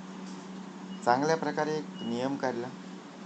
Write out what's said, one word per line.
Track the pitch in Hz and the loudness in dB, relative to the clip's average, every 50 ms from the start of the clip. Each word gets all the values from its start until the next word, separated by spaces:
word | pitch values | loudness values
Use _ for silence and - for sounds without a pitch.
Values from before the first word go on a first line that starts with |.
| - - - - - - - - - - - - - - - - - - - - - | -12 -12 -12 -10 -10 -10 -10 -10 -10 -10 -10 -10 -10 -12 -12 -10 -10 -8 -6 2 6
चांगल्या | 120 123 131 143 156 160 | 6 6 8 8 6 4
प्रकारे | 160 156 151 - 156 151 151 156 | 4 4 2 2 2 2 2 2
एक | 156 - - - - 113 | 0 -2 -4 -6 -4 -2
नियम | 117 117 120 127 135 139 | -2 0 2 2 0 2
काढला, | 139 139 127 120 117 123 131 - - - - - - - - - - - | 2 2 2 2 0 -2 -4 -6 -10 -12 -12 -12 -12 -12 -12 -12 -12 -12